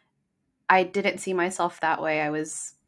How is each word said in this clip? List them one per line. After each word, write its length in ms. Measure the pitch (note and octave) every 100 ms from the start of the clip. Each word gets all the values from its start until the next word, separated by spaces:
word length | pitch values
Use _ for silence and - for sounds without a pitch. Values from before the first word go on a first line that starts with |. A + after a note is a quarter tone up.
| _ _ _ _ _ _ -
I 160 | F#3
didn't 340 | F3+ G3+ G3 G3
see 160 | -
myself 460 | F#3 F3 F#3+ F3 -
that 200 | D#3+ D#3+
way. 200 | D#3 D#3
I 80 | D3+
was, 420 | D3+ D#3 - - -